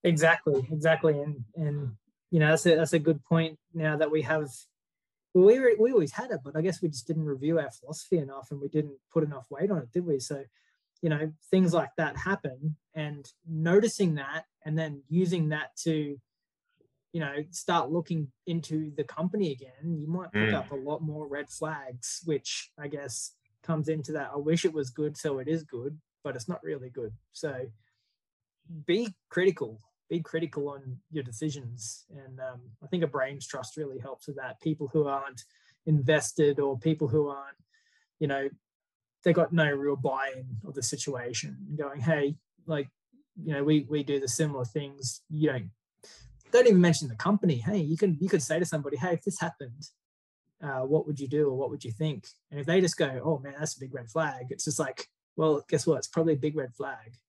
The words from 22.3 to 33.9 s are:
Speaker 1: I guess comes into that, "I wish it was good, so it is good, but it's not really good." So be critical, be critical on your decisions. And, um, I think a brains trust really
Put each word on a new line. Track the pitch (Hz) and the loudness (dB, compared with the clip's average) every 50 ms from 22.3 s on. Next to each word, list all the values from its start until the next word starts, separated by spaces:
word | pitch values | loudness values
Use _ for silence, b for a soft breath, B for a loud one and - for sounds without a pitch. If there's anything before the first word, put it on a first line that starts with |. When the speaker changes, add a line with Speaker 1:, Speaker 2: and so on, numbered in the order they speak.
| 151 135 _ - - - - - _ - | -2 -2 _ -6 -8 -8 -10 -12 _ -12
Speaker 1:
I | 147 143 | -10 -8
guess | 147 143 143 139 - - - - _ _ _ _ _ _ | -8 -8 -10 -8 -10 -10 -10 -12 _ _ _ _ _ _
comes | _ - 165 156 151 151 | _ -2 -2 -2 0 -2
into | 160 156 139 - | -2 -2 -4 -6
that, | 151 151 139 - | -6 -6 -6 -6
"I | - | -6
wish | 143 143 156 165 165 - | -4 0 2 2 4 2
it | 180 | 0
was | 156 156 139 127 | 0 0 -4 -4
good, | - - 151 151 151 | -4 -4 -4 -4 -4
so | - - 156 139 135 | -4 -4 -4 -2 -2
it | 127 | -2
is | 147 160 165 | -2 -2 -2
good, | 156 - - 117 120 143 156 156 _ _ _ _ _ | -4 -8 -10 -8 -8 -8 -10 -10 _ _ _ _ _
but | 151 - | -8 -8
it's | 160 - - | -8 -8 -8
not | 180 - - | -8 -8 -6
really | 160 156 139 127 127 | -8 -8 -8 -8 -12
good." | 123 139 120 107 113 - _ _ | -10 -8 -10 -10 -10 -14 _ _
So | _ - - 151 135 127 131 123 - _ _ _ _ _ _ _ _ _ _ _ _ _ _ _ _ _ _ - 170 156 143 | _ -8 -8 -6 -6 -6 -8 -10 -12 _ _ _ _ _ _ _ _ _ _ _ _ _ _ _ _ _ _ -16 -16 -12 -2
be | - 170 214 240 220 185 _ _ _ | 0 0 0 0 -2 -6 _ _ _
critical, | - 180 180 196 175 - 135 110 113 110 - _ _ _ _ _ | -2 2 2 2 2 2 -8 -8 -8 -16 -20 _ _ _ _ _
be | 165 175 | -4 -4
critical | 156 - - 165 170 151 - 147 143 143 | -4 -4 -4 -4 -4 -4 -4 -6 -6 -6
on | 143 139 135 131 127 - _ _ | -8 -10 -12 -12 -12 -14 _ _
your | 156 151 | -8 -8
decisions. | 127 123 113 - 156 156 135 147 127 117 120 123 110 - - - _ _ | -8 -6 -8 -6 -6 -6 -6 -6 -10 -12 -12 -12 -12 -14 -14 -14 _ _
And, | - 139 135 131 131 127 | -20 -20 -18 -18 -14 -12
um, | 131 131 127 123 123 123 110 _ | -12 -12 -12 -14 -18 -20 -20 _
I | - 147 | -10 -6
think | - 180 165 | -2 0 0
a | |
brains | 147 135 143 131 135 143 135 - | 0 0 -2 -2 -2 -4 -10 -12
trust | - - 135 123 - - | -10 -10 -10 -10 -10 -10
really | 156 151 139 | -8 -8 -8